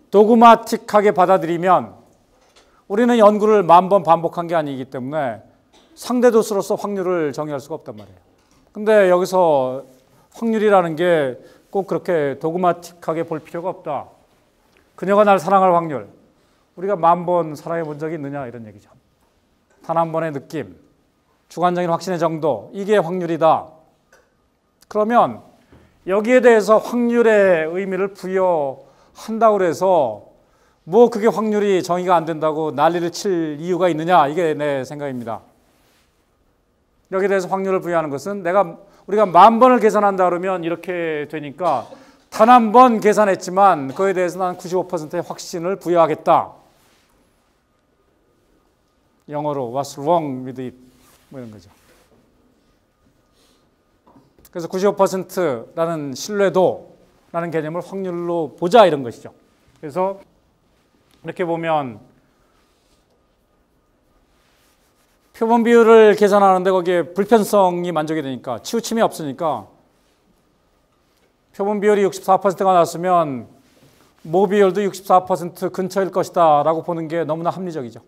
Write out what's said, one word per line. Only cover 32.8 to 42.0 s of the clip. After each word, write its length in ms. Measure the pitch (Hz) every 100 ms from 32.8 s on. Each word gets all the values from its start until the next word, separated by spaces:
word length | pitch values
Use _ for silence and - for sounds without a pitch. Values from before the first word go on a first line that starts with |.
| 160 170 170
칠 460 | 170 208 175 160 147
이유가 300 | 170 170 180
있느냐, 380 | 156 165 180 143
이게 260 | 156 165
내 300 | 147 147 139
생각입니다. 580 | 127 147 143 127 117 104 _ _ _ _ _ _ _ _ _ _ _ _ _ _ _ _ -
여기에 180 | 190 196
대해서 180 | 196 180
확률을 320 | 190 190 185
부여하는 320 | 160 170 156
것은 320 | 135 190 202
내가, 340 | 170 196 175 165 - _ -
우리가 180 | 208
만 340 | 202 170 208 226
번을 200 | 254 247
계산한다 500 | 208 202 202 190 180
그러면 340 | 170 185 185
이렇게 640 | 165 170 185 175 165 151 143
되니까 580 | 156 147 131 175 131 - -